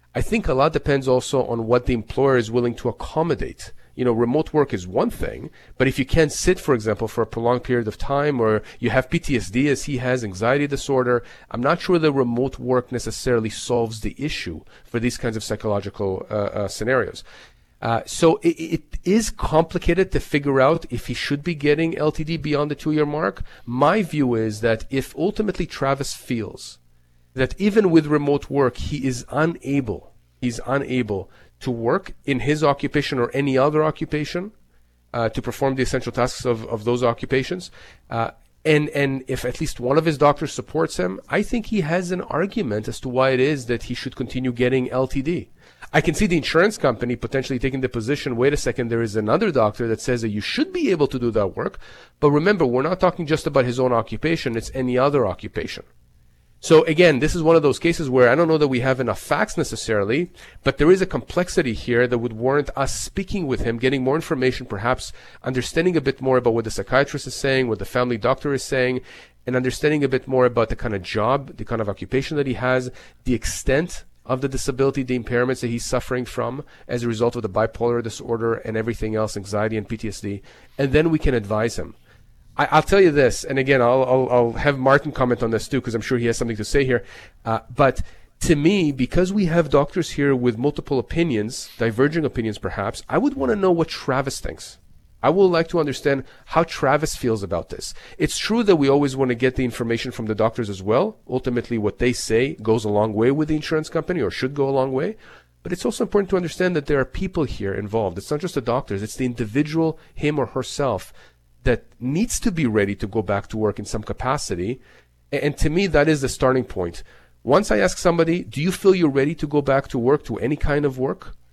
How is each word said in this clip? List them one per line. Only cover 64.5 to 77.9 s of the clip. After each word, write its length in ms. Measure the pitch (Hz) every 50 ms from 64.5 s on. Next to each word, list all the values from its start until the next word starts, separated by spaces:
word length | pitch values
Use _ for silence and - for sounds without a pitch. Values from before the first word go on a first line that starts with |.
| 127 - 127
perhaps 480 | - 107 98 107 120 127 - - - - - - - - - -
understanding 520 | 131 127 127 117 - - 160 165 185 175
a 60 | 156
bit 180 | 135 139 131 -
more 160 | 131 131 127
about 200 | 123 120 120 113
what 80 | 117 110
the 80 | 107
psychiatrist 560 | - 107 98 - 123 135 143 - - 139 -
is 80 | 131 -
saying, 320 | - - 135 135 131 131
what 100 | 117 107
the 80 | 92 -
family 320 | - - 123 123 123 120
doctor 380 | 107 110 120 135 - - 147 139
is 80 | 131 -
saying, 380 | - 139 131 127 127 127 123 - - - - - - _ _ -
and 100 | 123 127
understanding 480 | 127 127 127 - - - 147 156 151 139
a 60 | 131
bit 180 | 131 127 -
more 200 | 131 131 127 127
about 220 | 123 120 117 113 -
the 60 | -
kind 200 | - 127 117 104
of 80 | 98 90
job, 540 | - - 110 104 120 135 143 131 135 -
the 60 | - 107
kind 160 | - 117 113
of 80 | 110
occupation 480 | 101 98 - 95 - 131 135 135 - 156
that 100 | 147 139
he 80 | 135 113
has, 340 | 101 123 127 127 131 127 127 - - - - - - -
the 100 | - 120
extent 680 | 110 - - - - - - 131 147 180 175 - - - - - _ -
of 160 | - 131 131
the 80 | 139 135
disability, 540 | 131 123 - 143 127 123 135 131 - 139 127
the 140 | 127 127
impairments 440 | 123 113 - 123 120 127 131 131 -
that 60 | 123
he's 180 | 117 117 120 -
suffering 400 | - 131 123 - - 127 123 123
from 400 | - - 123 117 117 127 143 - - - - -
as 160 | - - 120 117
a 40 |
result 280 | 120 113 107 117 120 -
of 80 | 120 107
the 60 | 101
bipolar 520 | 92 107 113 - - - 117 120